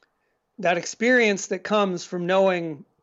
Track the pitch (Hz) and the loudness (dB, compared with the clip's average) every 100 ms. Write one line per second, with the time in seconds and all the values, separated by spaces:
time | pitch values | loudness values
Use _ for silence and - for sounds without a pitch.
0 | _ _ _ _ _ - 175 175 170 - | _ _ _ _ _ -4 -2 -2 -4 -2
1 | 233 254 220 196 - 185 - 208 196 180 | 2 4 4 0 -4 -8 -2 0 0 -2
2 | - 180 175 190 190 180 165 143 - _ | -8 -6 0 2 2 2 -4 -10 -14 _